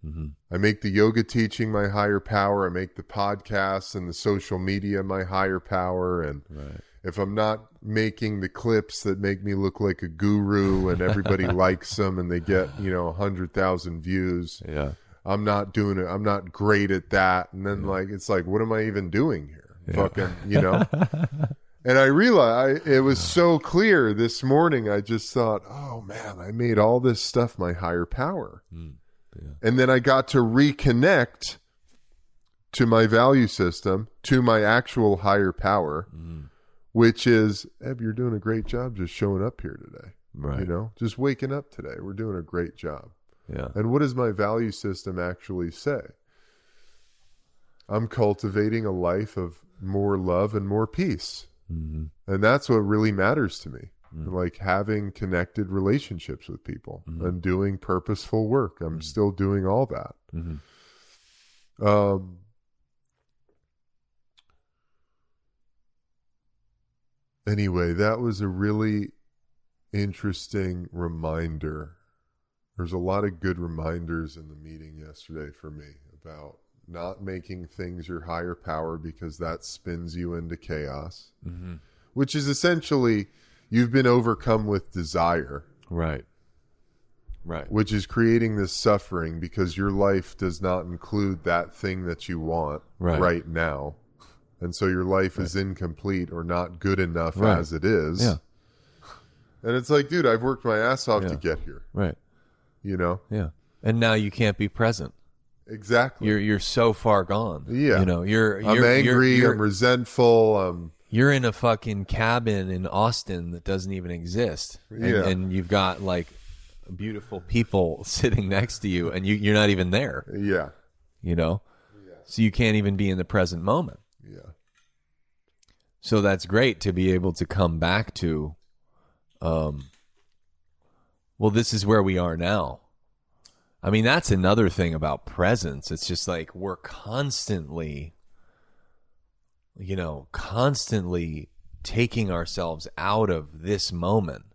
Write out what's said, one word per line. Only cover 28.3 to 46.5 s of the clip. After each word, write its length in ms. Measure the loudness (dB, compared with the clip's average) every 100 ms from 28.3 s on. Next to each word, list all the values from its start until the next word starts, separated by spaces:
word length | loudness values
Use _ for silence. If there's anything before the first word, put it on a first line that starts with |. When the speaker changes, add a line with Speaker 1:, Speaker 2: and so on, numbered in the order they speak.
| -6 -10 -16 _
Speaker 1:
Mm. 260 | -16 -16 -18 _ _ _ -18
Yeah. 180 | -16 -2
Speaker 2:
And 160 | 0 4
then 100 | 6
I 80 | 6
got 300 | 6 4 4
to 100 | 4
reconnect 1120 | 4 6 4 4 2 6 6 6 2 _ -12 -12 _ _ _ _ _ _ _ _ _ _ _
to 120 | 2 6
my 220 | 6 6
value 400 | 6 6 6 4
system, 600 | 2 0 0 -2 -2 -2 -12
to 220 | 2 4
my 180 | 6 6
actual 540 | 6 4 2 2 4 4
higher 340 | 4 4 2
power, 560 | 0 0 2 0 -4 -8 -14
Speaker 1:
Mm. 340 | -14 -14 -16 _ _ -20 -6
Speaker 2:
which 340 | 6 6 6 4
is, 400 | 4 4 0 -10 _
"Eb, 160 | -12 -6
you're 140 | -6
doing 220 | -4 -4 -4
a 40 |
great 280 | -2 -4 -4
job 280 | -4 -6 -6
just 140 | -8
showing 320 | -2 0 0
up 180 | -2 -6
here 180 | -14 -14
today." 280 | -18 -20 -20 -20 _ -10
Speaker 1:
Right. 240 | -6 -4
Speaker 2:
You 60 | -4
know, 240 | -4 -6 -6
just 220 | -6 -2
waking 340 | -2 -2 -6
up 200 | -8 -10
today. 240 | -16 -14 -12
We're 140 | -12
doing 240 | -8 -6 -6
a 60 |
great 320 | -6 -4 -4 -6
job. 340 | -10 -10 -14 _ _ _ -12
Speaker 1:
Yeah. 180 | -8 -6
Speaker 2:
And 180 | -2 0
what 120 | 2
does 100 | 0
my 160 | 0 -2
value 400 | 0 -2 0 -4
system 480 | -4 -8 -8 -8 -6
actually 540 | -6 -6 -8 -6 -6
say? 300 | -6 -6 -6 -8 -20 _ _ _